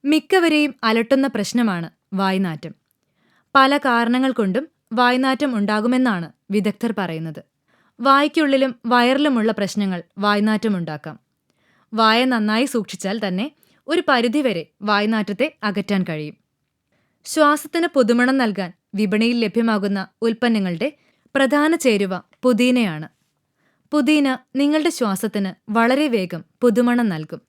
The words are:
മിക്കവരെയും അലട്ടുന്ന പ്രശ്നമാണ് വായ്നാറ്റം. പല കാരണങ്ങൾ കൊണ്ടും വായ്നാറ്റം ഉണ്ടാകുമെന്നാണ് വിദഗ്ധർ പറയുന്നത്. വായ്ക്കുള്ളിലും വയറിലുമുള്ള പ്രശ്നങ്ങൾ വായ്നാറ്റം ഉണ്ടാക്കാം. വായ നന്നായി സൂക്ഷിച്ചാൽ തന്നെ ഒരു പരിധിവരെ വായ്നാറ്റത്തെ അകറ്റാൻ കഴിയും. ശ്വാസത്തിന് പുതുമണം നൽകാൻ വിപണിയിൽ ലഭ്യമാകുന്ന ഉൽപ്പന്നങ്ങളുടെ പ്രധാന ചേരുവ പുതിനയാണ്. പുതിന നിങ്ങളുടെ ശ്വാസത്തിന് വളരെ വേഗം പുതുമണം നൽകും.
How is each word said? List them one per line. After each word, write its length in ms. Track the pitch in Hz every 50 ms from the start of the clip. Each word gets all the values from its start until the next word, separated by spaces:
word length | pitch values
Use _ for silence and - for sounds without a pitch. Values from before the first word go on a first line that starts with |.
| -
മിക്കവരെയും 680 | 277 302 311 302 _ - 381 339 330 311 302 294 294 - _ -
അലട്ടുന്ന 440 | 226 220 226 226 226 269 269 269 277
പ്രശ്നമാണ് 600 | - 208 202 - - 240 240 220 185 170 165 160 _ _ _ _ -
വായ്നാറ്റം. 600 | 190 196 190 190 190 190 180 160 147 - 160 - _ _ _ _ _ _ _ _ _ _ _ _ _ _ _ _
പല 220 | 277 269 269 277 285
കാരണങ്ങൾ 540 | 285 269 240 233 233 233 240 254 262 269
കൊണ്ടും 360 | 247 - 214 190 180 233 302 - _ _ _ _ 226
വായ്നാറ്റം 640 | 233 247 247 247 262 262 269 262 - 285 285 247 214
ഉണ്ടാകുമെന്നാണ് 760 | 202 202 208 214 214 240 254 254 254 247 208 175 170 147 _ _ _ _
വിദഗ്ധർ 420 | 202 214 190 208 202 _ - 233 220 -
പറയുന്നത്. 460 | 190 170 165 160 160 160 151 - - _ _ _ _ _ _ _ _ _ _ _
വായ്ക്കുള്ളിലും 760 | 233 269 269 277 285 302 294 330 311 277 269 269 262 269 247 _ _
വയറിലുമുള്ള 680 | 233 247 247 240 247 262 269 294 302 269 233 214 226
പ്രശ്നങ്ങൾ 520 | 220 - 208 185 - 208 202 196 185 175 170 _ _ -
വായ്നാറ്റം 600 | 196 208 208 208 208 214 214 214 214 220 202 180
ഉണ്ടാക്കാം. 420 | 170 156 156 147 - 156 151 - _ _ _ _ _ _ _ _ _ _ _ _ _ _ -
വായ 320 | 220 226 220 220 233 254
നന്നായി 400 | 262 254 226 214 214 214 220 269
സൂക്ഷിച്ചാൽ 600 | 277 - 240 196 - - 185 - 190 185 233 214 196
തന്നെ 240 | 180 185 226 302 _ _ _ _ _ _ _ -
ഒരു 160 | 311 349 - -
പരിധിവരെ 600 | 277 240 233 247 214 302 285 254 196 170 151 _ _ _
വായ്നാറ്റത്തെ 760 | - 208 208 202 208 214 226 220 208 - 202 185 254 311 - _ -
അകറ്റാൻ 420 | 208 190 202 196 - 202 190 185 175
കഴിയും. 280 | 160 151 151 151 - _ _ _ _ _ _ _ _ _ _ _ _ _ _ _ _ _ _
ശ്വാസത്തിന് 640 | - - 311 302 285 294 294 - 302 - 339 339 339
പുതുമണം 500 | - 277 247 208 240 240 247 254 269 269
നൽകാൻ 360 | 254 220 196 196 190 170 - _ _ _ -
വിപണിയിൽ 440 | 196 220 196 196 214 226 233 240 240
ലഭ്യമാകുന്ന 680 | 226 208 - 233 226 226 220 208 190 202 202 196 185 - _ _
ഉൽപ്പന്നങ്ങളുടെ 680 | - 226 226 233 - 240 226 214 196 185 175 160 196 294 302 _ _ _ _ _ _ _ _
പ്രധാന 400 | 269 269 262 285 294 294 311 330
ചേരുവ 420 | 330 - 262 214 202 202 190 185 180 - _ _ _ -
പുതിനയാണ്. 680 | 247 247 208 247 254 247 247 233 196 160 151 160 - _ _ _ _ _ _ _ _ _ _ _ _ _ _ _ _
പുതിന 460 | - 302 277 240 311 302 285 269 262 247 _ _ _
നിങ്ങളുടെ 340 | 269 277 285 302 311 302 349
ശ്വാസത്തിന് 840 | 320 - 247 214 190 190 - 214 - 208 196 190 - _ _ -
വളരെ 360 | 214 226 226 233 254 285 302 294
വേഗം 380 | 233 214 185 175 180 165 - _ _ _
പുതുമണം 480 | - 247 208 233 240 240 240 240 240 214
നൽകും. 320 | 175 156 156 151 - - _